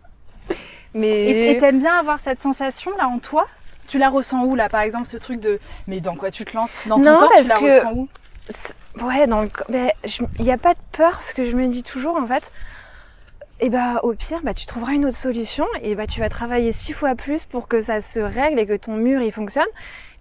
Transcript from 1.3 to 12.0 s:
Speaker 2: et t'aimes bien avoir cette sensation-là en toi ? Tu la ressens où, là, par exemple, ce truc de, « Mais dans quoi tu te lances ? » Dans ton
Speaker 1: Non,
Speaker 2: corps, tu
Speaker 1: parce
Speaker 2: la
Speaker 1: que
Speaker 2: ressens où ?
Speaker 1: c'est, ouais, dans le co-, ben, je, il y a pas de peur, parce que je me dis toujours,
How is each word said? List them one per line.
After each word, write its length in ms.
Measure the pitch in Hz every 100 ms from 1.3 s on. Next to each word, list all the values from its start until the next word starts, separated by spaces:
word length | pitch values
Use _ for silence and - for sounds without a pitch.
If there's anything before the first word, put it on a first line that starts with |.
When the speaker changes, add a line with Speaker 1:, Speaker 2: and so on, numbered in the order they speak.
| 214 233
Speaker 2:
et 80 | 247
t'aimes 200 | 277 269
bien 180 | 311 349
avoir 200 | 302 294
cette 220 | 277 254
sensation-là 680 | 277 262 269 - 359 392 269
en 100 | 240
toi ? 280 | - 302 392 - - - -
Tu 100 | 277
la 100 | 269
ressens 360 | 269 254 254
où, 100 | 254
là, 140 | 262 208
par 120 | 220
exemple, 260 | 214 233 240
ce 120 | 233
truc 200 | - 240
de, « 180 | 214 208 - - -
Mais 140 | 190
dans 160 | 180 175
quoi 140 | 196
tu 140 | -
te 100 | 226
lances ? » 320 | 226 226 - 214
Dans 80 | 214
ton 160 | 285
Speaker 1:
Non, 60 | 320
Speaker 2:
corps, 100 | 427
tu 60 | 359
Speaker 1:
parce 120 | 247
Speaker 2:
la 100 | 226
Speaker 1:
que 60 | 285 269
Speaker 2:
ressens 160 | 226
où ? 140 | 233 262 - - - -
Speaker 1:
c'est, 520 | - - - - -
ouais, 240 | 240 262 277
dans 160 | 214
le 60 | 208
co-, 160 | - -
ben, 200 | 254 247 -
je, 180 | 208 - 240 -
il 60 |
y 60 | 233
a 80 | 254
pas 160 | -
de 60 | 339 -
peur, 200 | - 330
parce 200 | 349 -
que 120 | -
je 120 | 240 247
me 100 | 254
dis 140 | 247
toujours, 340 | 247 262